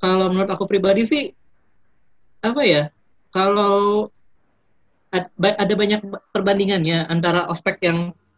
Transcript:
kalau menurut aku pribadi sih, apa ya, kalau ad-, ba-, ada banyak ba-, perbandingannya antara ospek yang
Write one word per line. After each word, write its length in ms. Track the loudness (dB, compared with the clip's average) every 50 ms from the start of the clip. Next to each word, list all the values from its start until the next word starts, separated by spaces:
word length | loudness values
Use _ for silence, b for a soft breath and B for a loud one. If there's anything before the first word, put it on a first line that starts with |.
| -2
kalau 240 | 0 2 2 2
menurut 240 | 0 0 0 -2 -2
aku 160 | -2 -6 -4
pribadi 400 | -2 0 0 2 2 2 2 2
sih, 180 | 0 0 -2 -2 -6 -10 _ -20 -20 -20 _ _ _ _ _ _ _ _ _ _ _ _ _ _ _ -14 -6 -4
apa 240 | -2 0 2 2
ya, 240 | 4 4 2 2 -2 _ _ _ _ _ _ _ _
kalau 800 | -2 0 0 0 2 0 2 2 2 2 2 2 0 0 -2 -4 _ _ _ -20 _ _ _ _ _ _ _ _ _ _ _ _ _ _ _ -6 -4
ad-, 180 | -4 -4 -4 _
ba-, 200 | 0 0 0 2 2
ada 140 | 0 0 0
banyak 240 | 0 2 0 0 -2 -4 -8
ba-, 160 | -14 -14 _ _ -6
perbandingannya 720 | -2 0 0 2 2 2 0 0 0 0 0 0 -2 -2
antara 400 | -2 -2 -2 0 0 0 0 0 -2 -6
ospek 260 | -6 -4 -6 -4 -2 0
yang 260 | 0 0 0 -2 -6 -8 _ _ _ _